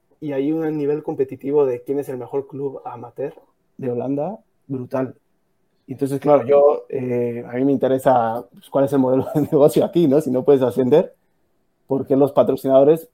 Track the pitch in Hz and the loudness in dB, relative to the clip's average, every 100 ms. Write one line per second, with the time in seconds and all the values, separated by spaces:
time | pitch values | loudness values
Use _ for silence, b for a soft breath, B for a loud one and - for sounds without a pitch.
0 | _ _ 156 135 143 160 160 156 143 151 | _ _ -8 -4 -2 -2 -4 -4 -2 -4
1 | 151 147 131 131 139 147 135 123 - 139 | -6 -6 -6 -6 -2 0 0 -2 -6 -6
2 | 139 127 120 139 135 131 139 135 131 123 | -6 -10 -8 -8 -8 -10 -10 -10 -14 -14
3 | 120 - 139 - _ _ _ - 135 120 | -16 -10 -10 -12 _ _ _ -12 -6 -6
4 | 127 139 160 226 _ _ - 131 123 131 | -4 -4 -6 -8 _ _ -12 -10 -6 -6
5 | 131 - _ _ _ _ _ _ - 127 | -6 -8 _ _ _ _ _ _ -16 -6
6 | 139 139 151 143 120 143 143 147 - - | -4 -2 2 2 4 4 4 2 -6 -8
7 | 127 120 120 117 120 123 139 131 131 131 | -4 -4 -4 -6 -8 -2 0 0 0 0
8 | 135 123 113 117 - - _ 139 139 143 | 2 2 0 -4 -10 -20 _ -2 0 2
9 | 127 131 - 156 139 151 147 151 - 170 | 2 0 0 -2 0 4 4 4 0 2
10 | 160 143 131 127 131 139 127 - 123 151 | 2 2 0 -2 2 4 2 0 2 2
11 | - _ _ _ _ _ _ _ - 135 | 2 _ _ _ _ _ _ _ -6 -6
12 | - 135 139 143 117 135 135 135 139 160 | 0 2 2 2 2 0 2 4 6 2
13 | - | -2